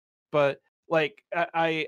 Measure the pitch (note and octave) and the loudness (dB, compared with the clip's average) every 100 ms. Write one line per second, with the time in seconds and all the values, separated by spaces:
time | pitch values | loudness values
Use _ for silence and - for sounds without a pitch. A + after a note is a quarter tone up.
0 | _ _ _ D3+ C#3 C#3+ _ _ - E3 | _ _ _ 0 0 -2 _ _ -2 0
1 | D3 - _ F3 E3+ E3 E3 D#3+ | 0 -6 _ -4 -2 0 0 -2